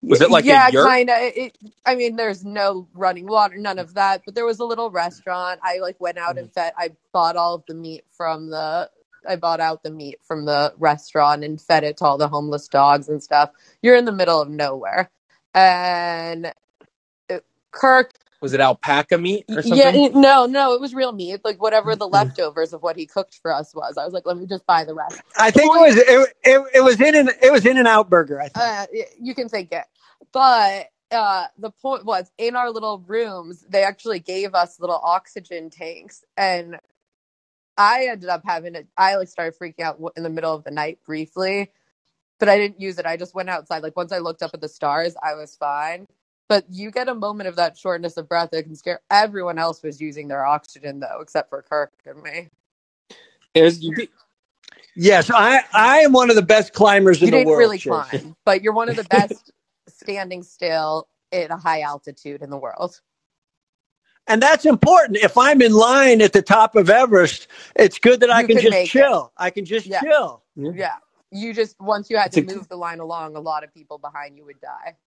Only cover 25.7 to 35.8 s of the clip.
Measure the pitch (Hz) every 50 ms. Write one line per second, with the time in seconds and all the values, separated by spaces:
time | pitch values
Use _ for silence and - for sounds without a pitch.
25.7 | 320 330 330 311 226 214 247 247 254 254 269 254 - _ - 254 262 269 277 269
26.7 | 254 262 262 262 247 202 254 302 302 302 285 254 240 - 254 262 294 262 190 240
27.7 | 262 262 254 233 226 214 214 185 185 175 160 139 147 139 147 143 _ 214 240 233
28.7 | 214 202 202 190 - 220 208 - _ _ 240 247 254 - 247 226 220 208 185 165
29.7 | 170 165 - _ _ _ _ _ _ _ _ _ _ 254 269 262 247 233 214 196
30.7 | 196 196 170 - _ _ _ _ 233 233 220 202 196 190 175 - _ _ 202 220
31.7 | 202 _ _ 269 269 226 196 214 214 185 180 _ _ _ 220 233 240 247 247 240
32.7 | 226 226 214 214 208 190 180 175 208 226 233 214 196 185 170 165 180 170 _ _
33.7 | 185 196 196 196 202 _ - 226 214 180 165 - 180 190 196 202 190 180 175 175
34.7 | _ _ 170 175 175 160 - 165 175 190 190 _ _ 208 180 _ 180 170 160 165
35.7 | _ _